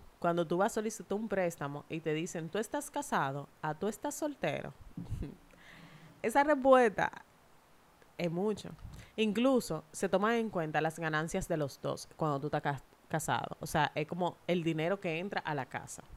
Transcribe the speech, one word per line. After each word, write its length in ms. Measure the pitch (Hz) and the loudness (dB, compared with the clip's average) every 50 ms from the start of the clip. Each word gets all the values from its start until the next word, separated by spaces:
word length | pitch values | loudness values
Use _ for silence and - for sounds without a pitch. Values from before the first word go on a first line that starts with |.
| - - - - | -10 -18 -12 0
cuando 280 | - 170 170 175 175 | 0 2 2 2 2
tú 100 | 156 175 175 | 2 2 2
vas 120 | 196 226 | 2 2
a 20 | - | 2
solicitar 420 | 226 214 226 - - 185 - 196 208 | 0 -2 -2 -6 -6 -6 -4 -4 -4
un 100 | 226 214 | -2 -2
préstamo 560 | 202 190 180 170 - - 147 139 143 147 - - | 0 0 0 0 -2 -4 -6 -6 -6 -8 -8 -8
y 120 | - 165 | -8 -4
te 140 | - 160 151 | -2 -2 -2
dicen, 340 | 156 170 185 - 175 160 170 | -2 -2 -4 -6 -6 -6 -4
"Tú 100 | - 202 | -4 -4
estás 320 | 226 - - 294 285 - | -4 -2 -4 -6 -6 -4
casado", 580 | - 294 285 - 233 180 147 135 135 143 143 - - - | -6 -6 -4 0 0 0 0 0 -2 -6 -8 -10 -14 -8
a 140 | - 156 151 | -6 -6 -4
"Tú 140 | - 190 214 | -2 -2 -4
estás 260 | 226 - - 294 - | -4 -4 -6 -6 -4
soltero". 580 | - 320 294 277 - - 156 135 135 - 147 - - - - - | -2 -4 -4 -4 -2 -4 -2 -2 -2 -6 -8 -10 -14 -18 -14 -12
<laughs> 1300 | - 175 - - - - 139 - - - - - - - - - - - - - - - - - - | -12 -8 -8 -6 -6 -6 -10 -10 -16 -20 -20 -20 -20 -20 -20 -20 -20 -20 -20 -20 -20 -20 -20 -14 -4
Esa 220 | - 226 233 285 285 | -4 2 4 4 6
respuesta 640 | 302 302 269 254 269 262 254 247 220 180 165 - - - - - - - - - - - - _ _ - - - - _ _ - - - | 6 4 4 8 8 10 10 8 6 4 2 -2 -2 -2 -8 -18 -20 -20 -20 -20 -20 -20 -20 _ _ -20 -20 -20 -20 _ _ -20 -18 -6
es 140 | - 170 170 | -2 -2 -2
mucho. 400 | 160 175 202 214 208 208 - 165 165 - - - - - - - - | 0 0 0 -2 -2 -4 -6 -14 -14 -12 -14 -14 -14 -14 -16 -10 0
Incluso 640 | 214 220 214 185 226 247 269 262 233 - - 160 156 - - | 0 2 2 4 4 6 6 6 4 2 0 -4 -6 -6 -10
se 160 | - - 202 180 | -4 -2 0 2
toman 260 | 196 190 208 220 233 | 4 4 4 4 2
en 140 | 233 220 214 | 2 0 0
cuenta 300 | 196 180 160 156 151 151 | -2 -2 -2 0 0 0
las 180 | 151 160 156 165 | 0 0 -2 -2
ganancias 500 | 165 156 156 151 165 160 - 190 - - | -2 0 0 0 0 0 -2 -4 -2 0
de 80 | 170 | 0
los 240 | 156 147 131 - - | 0 0 -2 -4 -6
dos 260 | - 139 127 - - - - | -4 -4 -4 -4 -8 -14 -4
cuando 220 | - 160 151 143 139 | -2 0 0 0 0
tú 60 | 151 | -2
estás 160 | 147 156 147 | -2 -2 0
ca-, 200 | - 147 139 127 - - - _ - - | 0 -2 -4 -4 -8 -16 -20 _ -10 -4
casado. 480 | - 156 - - 123 117 - - - - | -4 -2 0 0 -2 -2 -2 -6 -8 -10
O 60 | 160 | -8
sea, 240 | - - 156 147 - - | -2 0 2 2 2 0
es 100 | 147 151 | -2 -4
como 300 | - 175 175 180 165 - - - | -4 -2 -2 -2 -2 -4 -6 -2
el 160 | - 180 180 | -2 0 0
dinero 380 | 160 165 156 156 156 175 196 196 | 2 0 0 0 0 0 -2 -2
que 180 | - 170 156 165 | -2 -4 -4 -4
entra 220 | 185 202 - 190 | -4 -4 -4 -4
a 140 | - - 151 | -4 -2 -2
la 120 | 139 127 | -2 -4
casa. 380 | - - 117 113 - - - - - - | -4 -8 -10 -10 -10 -14 -16 -16 -16 -12